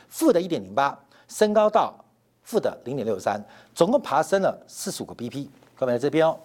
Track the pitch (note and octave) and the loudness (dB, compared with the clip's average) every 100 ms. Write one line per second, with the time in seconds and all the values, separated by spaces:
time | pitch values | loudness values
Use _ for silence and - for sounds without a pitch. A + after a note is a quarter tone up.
0 | - - D#4+ F3+ F3+ D3+ F#2+ G#2 C#3 - | -16 0 2 2 0 -6 -4 -2 -2 -2
1 | _ _ _ - G#3+ G#3+ G#3+ G#3+ B2+ - | _ _ _ 0 2 4 4 4 0 -4
2 | - _ _ _ - A3 A2+ - A#2+ C#3 | -20 _ _ _ -4 -2 -2 -6 -8 -4
3 | A2 F#2+ G#2+ G#2 G#2 - - - E3+ C#4 | -2 -2 -2 -4 -8 -20 -10 2 2 2
4 | - C#3 D#3 G3 E3+ G2+ - - G3+ - | 0 0 2 2 0 -2 -12 -12 -10 -8
5 | G#2 F#2 A#2+ C3 C#3 - _ - B2+ B2 | -10 -10 -10 -10 -12 -16 _ -6 -2 0
6 | C#3 D3+ D#3+ - | 0 2 2 0